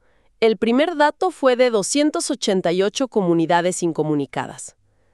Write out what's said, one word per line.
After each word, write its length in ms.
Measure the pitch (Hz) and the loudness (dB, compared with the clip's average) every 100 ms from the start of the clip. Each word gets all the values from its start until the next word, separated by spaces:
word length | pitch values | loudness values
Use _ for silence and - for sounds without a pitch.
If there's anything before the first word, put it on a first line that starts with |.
| _ _ _ _ | _ _ _ _
El 160 | 226 220 | 0 0
primer 400 | 226 240 330 311 | 0 2 0 2
dato 340 | 294 302 370 | 0 2 -4
fue 260 | - 269 247 | 0 0 2
de 120 | 254 | 2
doscientas 640 | 226 185 285 302 330 - | 0 0 0 0 0 -4
ochenta 420 | 285 - 190 175 | -4 -2 0 0
y 100 | 180 | 0
ocho 260 | 196 - 262 | -2 -2 -2
comunidades 760 | 220 180 170 160 170 175 180 | 0 0 2 2 2 0 -2
incomunicadas, 920 | 175 156 151 147 139 - 123 - - - _ _ _ | -4 -2 -2 -2 -4 -6 -10 -12 -20 -20 _ _ _